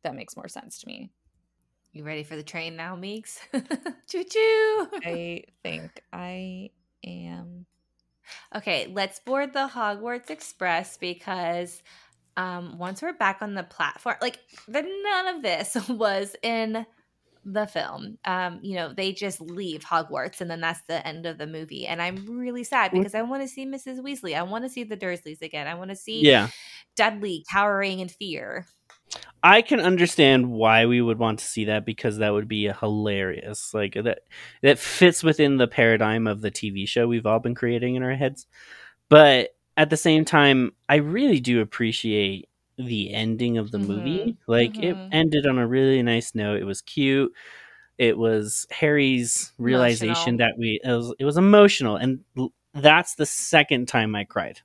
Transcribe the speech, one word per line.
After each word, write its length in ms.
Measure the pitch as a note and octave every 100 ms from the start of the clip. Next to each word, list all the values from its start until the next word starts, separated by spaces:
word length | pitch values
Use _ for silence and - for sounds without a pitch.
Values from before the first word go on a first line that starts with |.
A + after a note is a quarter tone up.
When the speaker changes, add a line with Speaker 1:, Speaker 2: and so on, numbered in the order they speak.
Speaker 1:
That 140 | D#3+ C#3
makes 200 | G#2+ -
more 120 | -
sense 300 | - - -
to 80 | -
me. 220 | - G3 _ _ _ _ _ _ _ _
Speaker 2:
You 120 | D#3
ready 200 | D3+ D#3
for 120 | D3+ D#3
the 60 |
train 340 | D3+ E3+ E3 E3
now, 200 | E3+ F#3
Meeks? 440 | F#3+ G#3+ - - -
<laughs> 640 | C4+ B3+ C#4+ E4+ B3+ _
Choo-choo! 800 | F#4 F#4 A4 A4 A4 A4 G#4+ F4+ G4
Speaker 1:
I 400 | E3+ E3+ E3+ E3+ - _
think 400 | F3+ D#3+ E3 - _
I 580 | F3 F3+ F#3 F#3 F#3 G3+ _ _ _
am. 640 | F#3 F3 E3+ F3 F3 F3 F3+ _ _ _ _ _ _ - _
Speaker 2:
Okay, 360 | G#3+ G#3 D#3+ G#2
let's 280 | F#3+ F#3+ -
board 320 | - C4+ C#4
the 160 | C4+ C4+
Hogwarts 600 | B3 G#3+ G3+ A3+ B3 B3
Express 680 | D#4 - - F3+ E3+ F#3+ -
because, 840 | F3+ F3 - F#3 E3+ F3 F3 - _ - _ _ _ -
um, 420 | F#3 F3 F3 F3
once 220 | F3+ F#3+
we're 120 | D#4+
back 280 | E4+ G3 G3
on 140 | G#3+
the 80 | G3
platform, 540 | F3+ - D3 - B3 -
like, 200 | B3 - _ - -
the, 160 | B3 D#4+ G4
none 320 | G4+ F#4+ F#4 F4
of 60 |
this 340 | A#3 E3 F#3+ B3
<laughs> 120 | G3+
was 460 | A#3 G#3+ G3 G3+ -
in 420 | A#3 A3+ A3 A3 A3 _ _ _ _ _ G3+
the 180 | G3 G#3
film. 520 | D#3+ - - G3+ A3
Um, 340 | - F#3 F3+ E3+
you 120 | G3
know, 180 | F#3 D#3+
they 200 | C3 F#3+
just 280 | F#3+ G3+ -
leave 440 | E3 F3 F#3+ D3+
Hogwarts 560 | - E3 D#3 D3 C3 -
and 100 | F3
then 100 | E3
that's 200 | E3 E3+ -
the 180 | E3 -
end 200 | D#3 E3
of 120 | E3
the 80 | D3+
movie. 400 | D#3+ D#3 C#3 -
And 160 | E3
I'm 220 | F3 F#3+ G3+
really 380 | A#3+ B3 B3
sad 280 | A#3 B3+ G3
Speaker 3:
What? 60 | F#3
Speaker 2:
because 160 | G3
I 80 | G#3+
wanna 240 | A#3 C4+ C4+
see 180 | C4+
Missus 360 | C4+ C4+ C4 B3+
Weasley. 360 | C4 C#4 F#3 D3+
I 60 |
wanna 260 | F3+ G#3+ B3+
see 140 | B3+
the 140 | A3+ G#3
Dursleys 460 | F#3 F3 - -
again. 260 | D#3+ D3+ C#3+
I 60 |
wanna 200 | E3+ F#3+
see 280 | G3 - A3
Speaker 3:
Yeah. 260 | D3+ B2+ G#2+ - - - _ -
Speaker 2:
Dudley 480 | A3 G#3 G3+ E3 -
cowering 520 | F#3+ G#3 G3 G3 F#3
in 80 | F3+
fear. 580 | - G3+ D3 G2+ - F3+ _ _ _ _ - - _
Speaker 3:
I 180 | E3 G#3
can 160 | A3+ B3
understand 720 | F3 F#3 F3 - C#3+ C3 B2
why 360 | A2+ A2 A2+ A#2
we 140 | B2
would 200 | A#2 A2
want 180 | A#2 G#2+
to 60 |
see 220 | - - G#2+
that 200 | G#2+ G#2
because 320 | A2 A#2+ G#2+
that 140 | G#2+
would 160 | G#2 G#2+
be 200 | G#2+ G#2
hilarious. 1040 | G2 G#2+ G#2+ G#2+ G2 F#2+ E2+ - G#2 -
Like, 220 | A2 G2+
that, 280 | - A2+ - _ - - -
that 180 | C#3 C#3+
fits 420 | - - F3+ E3
within 340 | D#3+ D3+ D3 C3+
the 120 | B2
paradigm 580 | - A2+ A2+ A2 A2+ A2
of 140 | G#2
the 100 | G#2+
T 200 | - G#2+
V 140 | G2
show 220 | G2+ - A#2+
we've 200 | A#2+ A2
all 120 | A2+
been 160 | B2
creating 400 | A#2+ A#2+ A#2+ B2
in 80 | B2+
our 140 | B2+ C3+
heads. 320 | C3+ C3+ - _ - - - _ _
But 460 | D3+ D3 C3 - _ _ -
at 140 | D3+
the 60 | D#3
same 280 | E3+ D#3
time, 480 | D#3+ D#3+ C#3+ C3 B2 _ -
I 80 | D3
really 420 | D3 F#3+ C#4 D#3+
do 220 | B2+ A#2+
appreciate 880 | G#2 - A2+ A2 A2+ G#2 G2+ F#2+ - _ _ -
the 360 | B2 A2+ G2
ending 420 | G#2+ A2 A2 A#2+ A#2
of 140 | G#2+
the 80 | G#2+
movie. 400 | G2 G2+ C3 F3+
Speaker 2:
Mm-hmm. 320 | A3+ A3+ -
Speaker 3:
Like, 260 | A#2 A#2+ G#2+
it 180 | E3+ F#3
Speaker 2:
Mm-hmm. 120 | F#3+
Speaker 3:
ended 340 | D#3 D#3+ D3+ C#3+
on 120 | B2+
a 80 | A#2
really 360 | C3 C3+ C3+
nice 320 | A#2+ A#2 -
note. 260 | A2+ G#2 G#2
It 40 |
was 180 | G2 F#2+
cute. 500 | - - C3+ C3+ C3 - - - - - _ -
It 220 | A#2+ G#2+
was 480 | A2+ A2 G#2+ - -
Harry's 840 | - D#3 D3 C3+ C3 A#2+ - - -
realization 800 | A#2+ B2+ B2 A2+ A2+ A#2 A#2+
Speaker 2:
Emotional. 40 | A#2+
Speaker 3:
that 200 | A#2 A2+
we, 220 | A#2 A2
it 80 | B2+
was, 240 | A#2+ A#2 -
it 60 |
was 140 | C#3 D3+
emotional. 580 | F#3+ G#3 G3+ - A#2+ G#2
And 240 | B2+ C3 _ -
l-, 160 | C3 _ _
that's 400 | D3 D3 D#3 F3+
the 100 | -
second 640 | D3+ - - D#3+ C#3+ C3+ B2
time 260 | B2 G#2+
I 100 | G#2
cried 360 | G2+ - D2 -